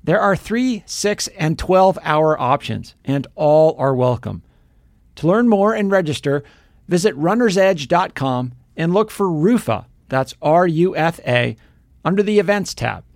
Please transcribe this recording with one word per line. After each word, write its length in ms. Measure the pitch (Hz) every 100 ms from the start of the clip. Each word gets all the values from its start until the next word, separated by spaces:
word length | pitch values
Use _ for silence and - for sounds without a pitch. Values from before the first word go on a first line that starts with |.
There 160 | - 175
are 160 | 202 185
three, 480 | - 226 254 214 -
six, 420 | - 202 202 -
and 280 | - 156 156
twelve-hour 800 | - 185 190 180 160 151 156 156
options, 540 | 123 139 - 110 - _ -
and 200 | 139 131 -
all 400 | 151 156 156 -
are 160 | 135 127
welcome. 480 | 127 123 107 92 - _ _ _ _ _ _ -
To 120 | 156
learn 200 | 202 240
more 240 | 208 202
and 160 | 220 202
register, 540 | 196 160 139 143 143 - _ _ _ -
visit 280 | 175 202 131
runnersedge 680 | 160 220 240 185 190 180 135
dot 260 | 175 185
com 380 | - 135 123 127 123 _ -
and 160 | 165
look 160 | 185 214
for 220 | - 196
rufa, 560 | 160 175 240 - 104 - _ _
that's 260 | 131 135 -
R 260 | 147 165 180
U 280 | 160 180 165
F 220 | 160 165 -
A, 300 | 123 120 113 _ _ _ _
under 180 | 156 196
the 180 | 202 208
events 340 | 185 202 185
tab. 320 | - 117 92 -